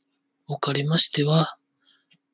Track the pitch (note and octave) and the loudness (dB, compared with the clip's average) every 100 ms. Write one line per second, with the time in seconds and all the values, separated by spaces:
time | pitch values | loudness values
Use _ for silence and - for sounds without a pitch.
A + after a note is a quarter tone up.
0 | _ _ _ _ - - - C#3 C#3+ E3 | _ _ _ _ -12 -4 -2 -2 0 0
1 | - - D3 D#3+ D#3 - _ _ _ _ | 0 0 2 2 0 -4 _ _ _ _
2 | _ _ _ | _ _ _